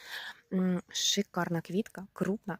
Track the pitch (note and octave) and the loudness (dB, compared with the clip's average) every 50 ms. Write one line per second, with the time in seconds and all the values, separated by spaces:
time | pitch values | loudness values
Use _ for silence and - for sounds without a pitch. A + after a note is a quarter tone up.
0 | - - - - - - - - - - G3 F#3 F#3 F#3 F3+ F3 - - - - | -10 -12 -10 -10 -10 -10 -12 -14 -10 -2 0 2 4 4 2 2 -2 -4 -4 0
1 | - - - G3+ G3+ - - F3+ E3+ E3+ E3+ E3 - - E3+ G3 A3 - - F3+ | 2 2 4 2 2 0 2 0 0 2 2 -2 0 0 0 -2 -2 -2 -6 -12
2 | F#3+ - - - F#3 F3+ G3 A3 - G3 E3 - | -14 -10 -4 -2 0 0 0 -2 -2 -6 -8 -6